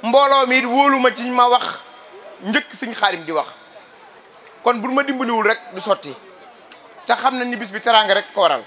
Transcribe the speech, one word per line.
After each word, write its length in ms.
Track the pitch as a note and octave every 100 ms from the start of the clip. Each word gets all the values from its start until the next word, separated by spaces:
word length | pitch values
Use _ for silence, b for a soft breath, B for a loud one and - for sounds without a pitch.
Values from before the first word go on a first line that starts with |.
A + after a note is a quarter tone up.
mbooloo 440 | A3+ B3+ C#4 C#4 C4
mi 100 | B3+
it 80 | B3
wóolu 340 | B3+ C#4 C4+
ma 140 | B3+
ci 160 | B3 A#3+
ma 180 | B3 B3
wax 180 | B3 - - - - - - - -
njëkk 300 | F#3+ C#4 -
Sëñ 200 | - A3+ A3+
Xaadim 280 | G3+ F3 D#3+
di 60 |
wax 160 | D#3+ - - - - - - - - - - - -
kon 100 | - A#3+
bu 100 | A#3
ma 120 | C4
dimbaliwul 420 | C#4 C4 B3 A#3 G#3+
rek 120 | A3 -
du 60 | F#3
sotti 340 | G#3 G3 D3 B2+ - - - - - - - - -
te 60 | A#3
xam 220 | C4 B3+
na 60 | B3
ni 100 | A#3
bis 160 | G#3+
bi 80 | G#3
teraanga 320 | A#3 A3+ G#3
rek 160 | G3 G3+
ko 80 | G3+
waral. 200 | F3 C3+